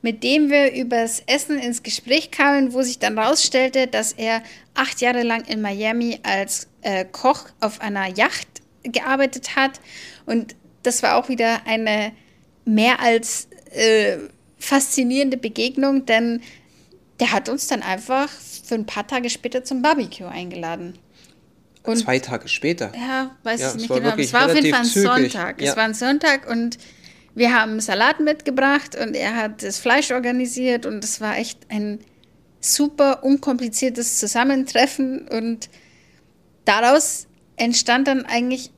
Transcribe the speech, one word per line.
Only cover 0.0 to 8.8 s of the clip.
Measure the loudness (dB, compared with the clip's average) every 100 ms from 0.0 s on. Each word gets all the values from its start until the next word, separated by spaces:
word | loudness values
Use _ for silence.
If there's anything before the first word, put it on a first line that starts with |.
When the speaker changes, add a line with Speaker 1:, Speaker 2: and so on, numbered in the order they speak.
Speaker 1:
mit | -4 -2
dem | 2 2 4
wir | 4 4
übers | 0 0 0 0 -4 -2
Essen | -2 0 -4
ins | -2 -6
Gespräch | -6 -8 0 0 0
kamen, | 0 4 4 2
wo | 0
sich | -2 -2
dann | -2 0
rausstellte, | 2 2 2 2 2 0 0
dass | -2 -4
er | -4 -2 -2 -4 -20 _
acht | -4 -4 0
Jahre | 0 2
lang | 0 -2 -4
in | -4
Miami | -4 -2 -2 -2 -2 -4
als, | -2 -2 -2 -6 -8 _
äh, | -4 -4
Koch | -4 0 0 0 -4 _
auf | -6 -4
einer | -6 -4 -4
Yacht | 2 2 2 -12 -18 _ _